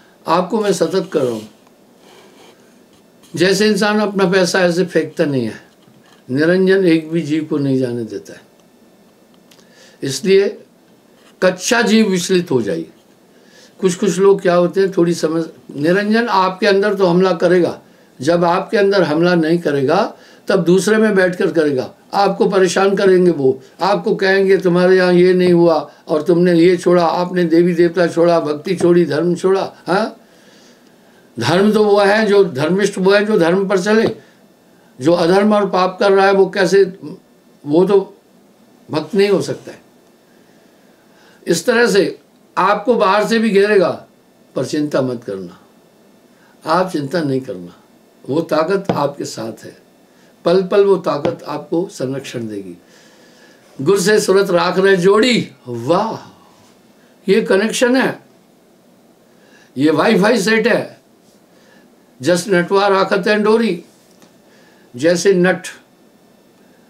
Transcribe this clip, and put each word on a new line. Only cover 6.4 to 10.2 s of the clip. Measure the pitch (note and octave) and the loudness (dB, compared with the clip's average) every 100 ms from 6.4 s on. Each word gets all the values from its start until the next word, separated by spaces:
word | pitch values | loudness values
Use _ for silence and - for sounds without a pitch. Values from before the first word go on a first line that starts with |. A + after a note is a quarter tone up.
| D#3+ F#3 F#3 F#3+ F3+ | 0 2 2 2 2
एक | E3 D#3 | 0 0
भी | E3 | -6
जीव | D3 D#3 | -4 -6
को | D3+ D3+ | -4 -4
नहीं | C#3 C3 | -2 -2
जाने | B2+ A#2+ | -2 -6
देता | A2 G2 - | -8 -12 -16
है। | - _ _ _ _ _ _ _ _ _ _ _ _ _ _ - - | -20 _ _ _ _ _ _ _ _ _ _ _ _ _ _ -20 -12
इसलिए | C#3 C3+ | -8 -6